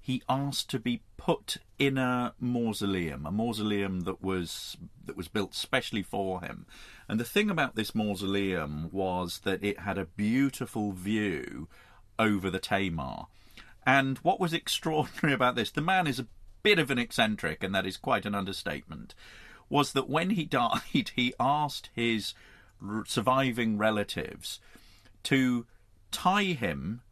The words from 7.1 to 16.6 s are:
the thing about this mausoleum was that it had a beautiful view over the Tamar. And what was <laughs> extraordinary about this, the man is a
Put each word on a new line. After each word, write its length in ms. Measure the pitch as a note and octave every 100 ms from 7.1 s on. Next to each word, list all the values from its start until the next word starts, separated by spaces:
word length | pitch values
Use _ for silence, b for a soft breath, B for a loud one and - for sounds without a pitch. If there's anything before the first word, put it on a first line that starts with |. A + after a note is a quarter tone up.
| G#2+
the 40 |
thing 280 | A#2+ - G#3+
about 240 | F3 C3+ -
this 180 | G#2+
mausoleum 960 | A2+ G#2+ F#2+ F#2+ G2 G2 F2+ D2+ D2 D#2+
was 500 | F#2+ F#2 F2+ F2+ -
that 200 | - F#2
it 180 | G2+ G2
had 180 | F#2+ F#2+
a 60 | F#2
beautiful 880 | - G#2 B2 C#3 - B2 A#2 G#2
view 760 | F#2+ F2+ G#2+ G#2 D#2 B1+ - C2+ b b b b -
over 320 | A2 G#2 F#2+
the 100 | F#2
Tamar. 680 | - G2+ G2 E2 C2 G1+ - B B B B B -
And 320 | C3+ C3+ C3
what 200 | E3+ F#3
was 140 | F3+
<laughs> 80 | D#3+
extraordinary 720 | - - E3 D#3 - - D#3
about 220 | C3 B2 A#2+
this, 140 | G#2+
the 120 | -
man 260 | F#3 F#3+ E3
is 120 | B2+
a 80 | A#2 - - -